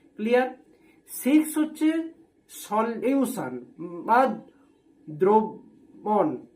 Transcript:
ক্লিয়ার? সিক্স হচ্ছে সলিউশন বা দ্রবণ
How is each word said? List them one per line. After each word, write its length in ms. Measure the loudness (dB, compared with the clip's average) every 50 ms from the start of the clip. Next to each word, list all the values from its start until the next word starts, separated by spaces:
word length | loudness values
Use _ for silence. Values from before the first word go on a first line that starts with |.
| _ _ _
ক্লিয়ার? 340 | -6 -2 2 2 2 2 0 -4 -10 _ _ _ _ _ _ _ _ _ -16
সিক্স 500 | -10 -6 0 4 4 4 4 2 0 -2
হচ্ছে 560 | -2 -2 -2 -2 0 0 0 0 -4 -6 -10 _ _ _ _ _ _ _
সলিউশন 1160 | -20 -16 -10 -4 -2 0 0 0 -2 -2 -2 0 0 0 0 -2 -4 -6 -8 -8 -10 -12 -14 -16 -16 -14
বা 560 | -14 -14 -12 -8 -2 2 4 4 4 2 0 -4 -12 -18 _ _ _ _ _ _ _ _ _ _ _ -12
দ্রবণ 1300 | -4 0 4 4 6 4 4 2 -6 -12 -20 -20 -20 _ _ _ -20 -10 -4 0 2 2 2 2 0 -4 -10 -14 _